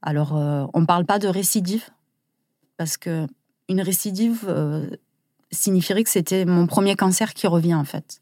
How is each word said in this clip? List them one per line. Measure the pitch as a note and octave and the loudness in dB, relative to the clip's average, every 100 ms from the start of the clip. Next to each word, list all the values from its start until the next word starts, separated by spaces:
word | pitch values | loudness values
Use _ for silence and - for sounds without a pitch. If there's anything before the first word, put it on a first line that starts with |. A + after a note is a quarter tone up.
Alors, | - D3 D3 D3+ | -2 -2 0 0
euh, | D3 D3 C#3 | 0 -2 -2
on | - E3 | 0 2
parle | F3 F3 | 2 2
pas | G#3 | 0
de | G3+ | 0
récidive, | F3+ F#3 A3+ F3+ G#3 - _ _ _ _ _ _ _ _ _ | 0 0 0 0 -4 -6 _ _ _ _ _ _ _ _ _
parce | D#3+ - | -6 -6
que | - E3 D3+ - _ _ _ | -4 -4 -4 -8 _ _ _
une | F#3 | -2
récidive, | F#3 F#3 G#3+ F#3+ A3+ A3+ G#3 | 0 -2 -2 0 0 0 -2
euh, | D#3 D3+ D3+ C#3+ - _ _ _ _ _ | -2 -2 -2 -6 -10 _ _ _ _ _
signifierait | - - F#3+ E3+ G3 | -4 2 2 2 0
que | A3 | 2
c'était | - E3+ F#3+ F3+ | 0 0 0 2
mon | F3+ E3+ | 4 4
premier | - G3 G3 | 2 2 2
cancer | F#3+ F#3 G#3+ | 2 2 -2
qui | - G3+ | -2 0
revient, | E3+ E3 E3 | 2 2 0
en | |
fait. | C#3+ D#3+ - - | -2 -6 -12 -20